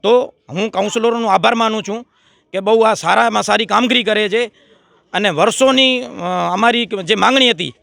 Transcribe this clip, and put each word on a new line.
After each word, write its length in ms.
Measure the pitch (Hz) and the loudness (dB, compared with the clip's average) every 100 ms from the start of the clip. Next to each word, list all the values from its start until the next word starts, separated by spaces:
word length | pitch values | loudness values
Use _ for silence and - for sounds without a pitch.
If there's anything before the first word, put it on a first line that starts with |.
તો 320 | 202 247 - _ _ | 2 2 0 _ _
હું 220 | 165 208 | -6 -4
કાઉન્સિલરોનો 580 | - 202 233 226 233 220 | -4 -4 0 0 0 2
આભાર 260 | 190 220 | 2 2
માનું 280 | 233 226 220 | 0 0 -2
છું 240 | 196 220 247 _ _ _ _ | -6 -10 -12 _ _ _ _
કે 80 | 185 | -6
બહુ 200 | 196 226 | 0 2
આ 140 | 220 | 2
સારામાં 480 | 202 165 202 233 214 | 2 0 0 2 -2
સારી 240 | 202 208 226 | 0 -2 0
કામગીરી 380 | 208 247 254 | 0 2 0
કરે 240 | 214 214 208 | 0 -2 -2
છે. 220 | 214 233 _ _ _ _ _ _ | -2 -4 _ _ _ _ _ _
અને 180 | - 208 | -4 -2
વર્ષોની, 720 | 151 202 - 269 262 262 247 | 2 0 2 2 4 2 0
અ, 80 | 247 - 170 180 175 | -6 -8 -6 -4 -2
અમારી 360 | 185 226 233 226 202 | 0 0 0 -2 -2
જે 100 | 170 | 0
માંગણી 360 | 208 196 269 254 | 0 2 4 2
હતી 240 | 160 139 - | 0 -6 -12